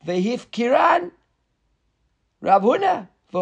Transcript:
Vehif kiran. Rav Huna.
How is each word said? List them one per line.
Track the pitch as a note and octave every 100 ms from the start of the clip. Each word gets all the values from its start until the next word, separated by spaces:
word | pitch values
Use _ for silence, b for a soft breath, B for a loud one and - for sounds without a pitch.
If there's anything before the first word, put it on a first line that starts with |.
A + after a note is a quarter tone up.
| D#3
Vehif | F#3 G#3 A#3+ -
kiran. | A3 A#3+ D4+ E4+ F4 F4 _ _ _ _ _ _ _ _ _ _ _ _ _
Rav | F3 G3
Huna. | G#3+ F#4 G4 - F3+ _ _ F3+